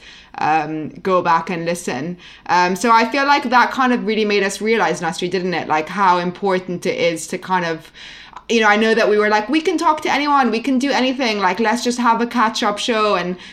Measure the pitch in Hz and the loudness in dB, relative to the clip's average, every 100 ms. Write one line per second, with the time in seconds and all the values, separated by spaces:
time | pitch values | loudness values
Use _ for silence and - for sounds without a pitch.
0 | - - - - - 151 151 156 147 - | -20 -20 -18 -4 0 0 0 -6 -8 -8
1 | 190 185 170 165 175 175 165 175 - 123 | 0 0 2 0 0 -4 -4 -4 -6 -6
2 | 156 175 - - - 170 175 190 240 226 | -8 -10 -14 -14 -2 2 2 0 2 4
3 | 240 277 277 285 285 247 220 - 254 247 | 4 0 2 2 2 2 2 2 0 0
4 | 190 220 208 208 196 190 214 226 170 165 | 0 -2 0 0 0 -2 0 2 0 -2
5 | 170 170 180 185 180 165 117 156 156 180 | -4 -4 -4 -2 -2 -4 -2 -2 -2 0
6 | 190 180 175 175 196 185 185 175 180 - | 2 2 0 -2 -2 -2 -2 -6 -4 0
7 | 170 165 - 180 185 185 170 160 - - | 0 -2 -6 -10 -2 -2 -2 -6 -10 -20
8 | - - - - - 226 220 208 220 220 | -20 -20 -20 -16 0 2 4 4 4 2
9 | 196 208 208 214 214 311 320 320 339 311 | 2 2 2 2 0 -2 0 0 0 0
10 | - 262 294 285 247 220 233 254 277 214 | 0 -2 2 2 2 0 -2 0 0 0
11 | 254 262 254 208 185 185 220 233 240 240 | 0 0 -2 0 0 0 0 0 -2 0
12 | 240 220 240 240 220 240 220 208 - 226 | 2 2 2 2 0 0 -2 -2 -2 0
13 | 214 190 175 180 - | 2 0 -2 -6 -12